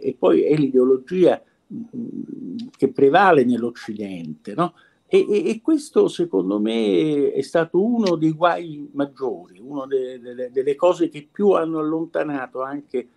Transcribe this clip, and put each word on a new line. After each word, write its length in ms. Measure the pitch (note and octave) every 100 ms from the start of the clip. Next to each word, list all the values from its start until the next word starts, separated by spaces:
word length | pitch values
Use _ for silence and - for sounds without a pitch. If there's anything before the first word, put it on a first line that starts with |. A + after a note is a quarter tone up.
| C3+
e 80 | -
poi 240 | F#3 D#3+
è 120 | - D3+
l'ideologia, 840 | C3+ B2+ B2+ C3 C3 F#3 D#3+ A2+ - _ _
mm, 840 | - - - - - - - F2 F2 A#2+ -
che 120 | C#3
prevale 540 | - C#3 E3+ G3 D3+
nell'Occidente, 1080 | B2 A#2+ A#2+ - - G#2+ G2 F2+ D#2 D2+ - G#2
no? 180 | E3 - _ _ _
E, 160 | - -
e, 200 | - E3+
e 120 | A3+
questo 460 | - D#4+ - G#3 F#3
secondo 520 | - E3+ F#3+ F#3 G#3
me 720 | G#3+ A3+ G#3+ F3+ D#3 D3 C#3
è 100 | C3+
stato 420 | C#3 E3+ E3 F3+
uno 320 | A3 A3+ G3 E3
dei 160 | D#3+
guai 580 | D#3 F3 F3 E3+ D3 C#3+
maggiori, 640 | C#3 C#3 C3 B2+ F2 F2+ F#2
uno 220 | B2+ C#3+ C3+
de-, 340 | C3+ B2+ B2+
de-, 140 | A#2+ B2
de-, 160 | B2
delle 240 | C3 C3+ C#3
cose 340 | F3 E3 E3
che 180 | D3 -
più 200 | - G3+
hanno 280 | F3 E3 D#3+
allontanato 840 | D#3 D#3+ E3 E3 D#3 C#3 B2 B2+
anche 460 | C3 C#3+ C#3+ B2+ -